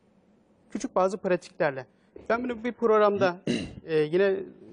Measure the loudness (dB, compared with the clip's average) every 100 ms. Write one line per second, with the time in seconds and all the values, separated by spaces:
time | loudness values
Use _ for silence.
0 | _ _ _ _ _ _ _ -10 -4 0
1 | 0 0 -2 -2 -2 -4 -4 -2 -12 _
2 | _ -18 -4 -2 -2 -6 -6 -2 2 4
3 | 4 4 0 0 -4 -6 -6 -14 -4 -2
4 | 0 2 2 0 -6 -16 -20